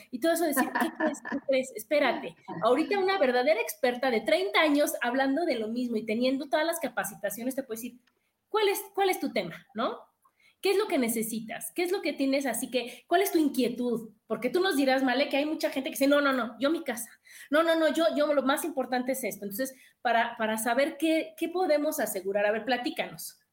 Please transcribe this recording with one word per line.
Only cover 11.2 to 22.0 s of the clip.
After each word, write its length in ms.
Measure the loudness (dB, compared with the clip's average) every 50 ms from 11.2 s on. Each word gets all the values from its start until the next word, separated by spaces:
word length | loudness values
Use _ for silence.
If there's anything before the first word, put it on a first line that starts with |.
| -4 -4 -6 -8 -8 -8 -10 -10 -12 -8 -4
¿Qué 80 | -4
es 80 | -2 -2
lo 100 | -2 -2
que 100 | -2 -4
tienes? 340 | -2 0 0 2 2 2 0
Así 240 | 0 -2 -4 -4 -4
que, 340 | -4 -4 -4 -6 -10 -12 -2 2
¿cuál 140 | 2 4
es 100 | 4 4
tu 60 | 2 2
inquietud?". 720 | 2 2 2 2 0 0 0 -2 -2 -2 -2 -4 -4 -8 -16 _ _ -6
Porque 220 | -4 -2 -2 0
tú 100 | 0 2
nos 160 | 2 2 2
dirás, 260 | 2 4 4 4 4
Male, 260 | 2 2 2 2 2 2
que 80 | 0 0
hay 80 | 0
mucha 240 | 0 -2 -2 -2 -2
gente 200 | -2 -4 -6 -4
que 40 | -2
dice, 120 | 2 4 4
"No, 120 | 6 6
no, 120 | 4 4
no, 240 | 2 0 -2 -4 -4 -2
yo 100 | 0 0
mi 140 | 0 0 -2
casa. 260 | -6 -6 -6 -8 -12 -16 -20 _ -20 -20 -20 -4 0
No, 120 | 2 4 4
no, 100 | 4 4
no, 120 | 4 2 2
yo, 140 | 2 2 2 2 2
yo 160 | 2 2 2 2
lo 80 | 2 2
más 200 | 2 2 0 -2
importante 480 | -2 -2 -4 -2 0 -2 -2 0 -2
es 120 | -2 -4 -4
esto". 200 | -6 -6 -8 -8
Entonces, 300 | -8 -6 -6 -6 -6 -8 -12 -20 -20 _ _
para, 340 | 0 2 2 2 2 0 -2 -2
para 200 | -2 -2 -2 0
saber 380 | 0 0 2 2 2 0 0 0
qué, 360 | 2 2 2 2 0 -2 -6
qué 120 | -6 -6 -4
podemos 520 | -2 0 2 2 2 2 2 0 -2 -2